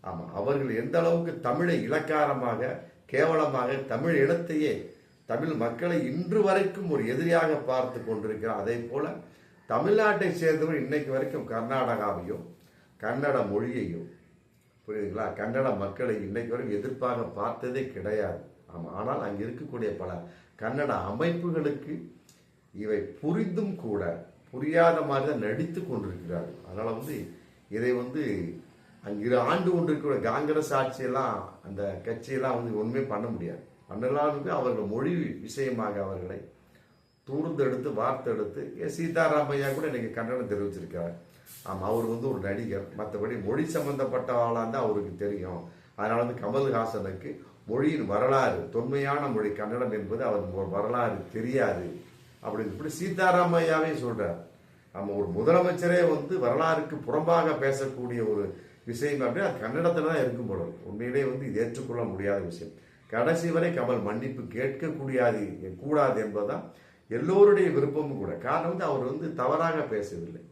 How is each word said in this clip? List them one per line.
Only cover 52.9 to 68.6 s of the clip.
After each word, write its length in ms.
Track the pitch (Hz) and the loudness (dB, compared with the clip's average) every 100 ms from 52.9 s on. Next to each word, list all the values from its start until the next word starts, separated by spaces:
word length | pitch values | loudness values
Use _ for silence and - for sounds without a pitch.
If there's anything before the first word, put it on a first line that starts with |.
| 156 | -4
சீதாராமையாவே 920 | 175 175 185 180 175 170 165 156 160 143 123 | -4 4 6 6 6 6 4 4 2 0 -2
சொல்றார். 340 | 104 92 85 - - - - - 95 | -2 -2 -4 -10 -20 -20 -20 -14 -8
நம்ம 180 | 101 101 | -4 -2
ஒரு 100 | 92 90 | 0 2
முதலமைச்சரே 640 | 123 180 180 170 175 175 170 151 | 6 6 6 2 4 6 4 2
வந்து 180 | 143 185 123 | 0 0 2
வரலாறுக்கு 500 | 139 160 160 151 151 117 | 2 2 2 -2 -6 -2
புறம்பாக 480 | 147 165 170 160 139 | 0 4 4 4 2
பேசக்கூடிய 580 | 135 135 135 123 123 120 107 | 0 0 -2 -4 -4 -2 0
ஒரு 120 | 104 95 - - - - | 0 -2 -6 -18 -16 -10
விஷயம் 340 | 117 143 143 123 | -2 -2 0 0
அப்படின்னா 220 | 117 113 | 0 -2
அது 140 | - | -2
கன்னடத்துல 460 | 110 139 170 170 151 | -4 0 2 2 2
தான் 140 | 160 | 2
இருக்கும் 260 | 120 120 113 | 0 -2 -4
போல 100 | 92 85 | -4 -6
இருக்கு. 220 | - - | -8 -12
உண்மையிலேயே 360 | 104 123 135 131 | -6 -2 0 0
வந்து 160 | 135 113 | -2 -4
இது 120 | 101 | -2
ஏற்றுக்கொள்ள 400 | 117 117 - 117 101 | -2 -2 -6 -4 -4
முடியாத 280 | 92 101 98 87 | -2 0 0 -2
விஷயம். 260 | 85 82 - - - - | -8 -12 -16 -20 -20 -6
கடைசி 340 | 110 151 165 170 156 | 0 2 2 2 2
வரை 140 | 131 131 | 2 2
கமல் 280 | 120 117 101 | 2 0 0
மன்னிப்பு 360 | 110 135 117 - 113 | -2 -4 -6 -8 -2
கேட்க 320 | 135 - 160 139 | -2 -2 -6 -4
கூடாது, 440 | 135 127 120 107 101 - 92 92 | -2 2 4 2 -4 -6 -10 -8
கூடாது 340 | 131 151 135 104 104 | 2 4 4 4 0
என்பதுதான் 380 | 101 127 175 - - - - _ 117 | -2 -2 -4 -6 -18 -20 -20 _ -2
எல்லோருடைய 500 | 160 196 202 190 180 139 | 4 10 10 10 6 4
விருப்பமும் 460 | 143 147 143 104 | 2 0 -2 -4
கூட. 100 | 90 - 120 | -4 -4 0
காரணம் 240 | 160 | 0